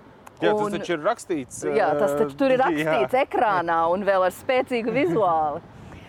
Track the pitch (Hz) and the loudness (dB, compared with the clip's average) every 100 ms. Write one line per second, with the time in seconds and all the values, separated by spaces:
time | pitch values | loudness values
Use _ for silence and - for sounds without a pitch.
0 | - - - - 175 214 208 - - 165 | -20 -20 -20 -2 0 0 0 -4 -4 -2
1 | 170 240 - 160 123 - 151 214 170 147 | -2 -4 -4 -6 -6 -8 -2 0 2 2
2 | 147 143 143 143 269 254 254 151 156 156 | 0 0 -2 0 2 2 2 0 0 0
3 | 127 254 294 392 226 185 170 165 165 185 | 2 0 0 0 2 0 0 0 2 0
4 | 196 190 180 - - 254 254 240 233 269 | 2 2 2 -2 -2 0 0 -2 -2 0
5 | 339 302 185 160 151 160 - - - - | 0 2 2 2 -2 -4 -12 -20 -20 -20